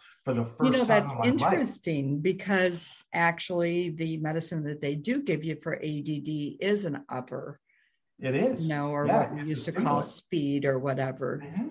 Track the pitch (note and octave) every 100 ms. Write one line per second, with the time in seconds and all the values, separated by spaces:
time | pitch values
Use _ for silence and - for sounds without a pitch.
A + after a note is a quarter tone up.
0 | - _ - A#2 A#2 - B3+ B3+ A3+ G#3+
1 | C#3+ B2 A#3 D4 - E4+ B3+ - - D3+
2 | C3+ C#3+ E3 F#3 F#3+ G3 F#3 F3 - -
3 | - E3+ E3+ E3+ - F3 E3+ F3 F3+ D#3
4 | E3 D#3+ D3+ D#3+ D#3+ E3 D3 D3 C#3+ D3
5 | D3+ C4+ C#4 D#3 D#3+ D3 E3 - D#3 D3+
6 | C#3+ D3+ D3 D3+ D3 - F#3+ G#3 F#3 C#3
7 | - B2+ B2+ C3+ C#3 D3 _ _ _ _
8 | _ - C3 C#3 A#3+ C4 D#3+ D3 C#3+ D3
9 | D3 A3 - D3+ D3 C#3+ - F3+ F3 C#3+
10 | D3 - - E3+ C#3+ C#3+ C#3 C3 C#3 C3+
11 | C3+ C3+ C3+ D3 D3+ D#3+ C#4+